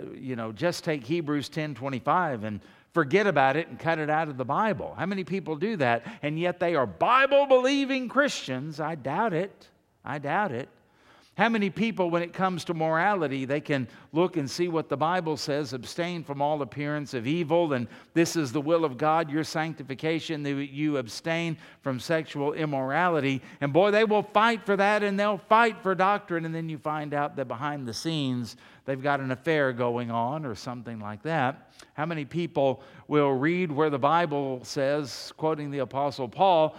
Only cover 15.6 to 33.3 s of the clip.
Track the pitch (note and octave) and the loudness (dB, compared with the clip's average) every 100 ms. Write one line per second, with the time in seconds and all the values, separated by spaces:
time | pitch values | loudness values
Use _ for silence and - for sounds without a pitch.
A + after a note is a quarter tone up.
15.6 | C#3+ B2+ G#2 - E3+ F3 D3 C#3 C#3+ D3+ | -2 -8 -10 -6 -6 -6 -8 -2 -2 -2
16.6 | C3 C#3 D3 D3+ C#3 C3 A#2 E3+ D#3 E3+ | -4 -6 -4 -4 -6 -6 -2 -2 2 2
17.6 | E3+ C3 A2+ - - E3 E3 E3+ C#3 D3 | 4 0 -2 -8 -4 2 2 2 0 -2
18.6 | C#3+ E3+ D#3 B2 D3+ D#3+ D#3+ D3 D3+ E3 | 2 2 2 0 2 2 0 -2 -2 -4
19.6 | D#3+ D3+ C3 C3+ D#3 E3 D#3+ D#3 C#3+ C#3 | -4 -6 -10 -6 -2 -2 -4 -6 -4 -4
20.6 | C#3+ C#3 D3+ C#3+ A#2+ - E3 E3 E3 D#3+ | -6 -2 0 0 -4 -8 -4 -2 -2 -6
21.6 | - - C#3 B2+ - D#3+ D#3 D3+ C#3+ D3 | -10 -10 -6 -6 -2 -2 -2 -4 -2 -2
22.6 | D#3 C#3 C3 D3 F3+ D#3+ C3+ C3+ - - | -2 -2 -2 0 2 2 2 -2 -4 -6
23.6 | C#3+ C#3+ G3+ G#3 A3 G#3+ G3+ G#3 A3+ A3+ | 2 4 6 6 4 2 2 4 4 2
24.6 | F#3 G3 G3+ G#3 G3+ G3 G#3 G3 - A3 | 0 2 4 4 2 2 0 -2 4 6
25.6 | A#3 F#3 F#3+ F3+ F#3+ G3+ G3+ E3+ E3 D#3+ | 6 2 -2 2 2 2 0 -2 -2 -4
26.6 | E3 D3+ D3+ D3+ D3+ C#3+ C#3+ - B2+ A#2 | -6 -6 -4 -4 -2 -2 -2 -4 -6 -4
27.6 | D3 D3 B2+ G#2+ E3 D#3+ C3+ B2 A#2 - | -4 -4 -6 -6 -4 -2 0 -2 -4 -10
28.6 | - - - C3+ C#3 C#3+ C3+ B2+ - D#3 | -20 -14 -6 -4 0 0 -2 -4 0 2
29.6 | C3+ A#2+ B2 A#2+ A#2+ A#2 A#2+ D#3 D3 G#2 | 2 0 0 -2 -2 -2 -2 -4 -8 -8
30.6 | - B2 A#2 A2+ G#2 G#2 D3+ D#3+ B2+ C#3+ | -10 -12 -12 -10 -10 -10 -4 0 0 -2
31.6 | - - - - D#3+ D#3+ C3+ E3 E3+ - | -14 -20 -18 -6 -4 -4 -6 -4 -2 2
32.6 | C3+ C3 - - - D3 C#3+ | 2 0 -8 -20 0 2 4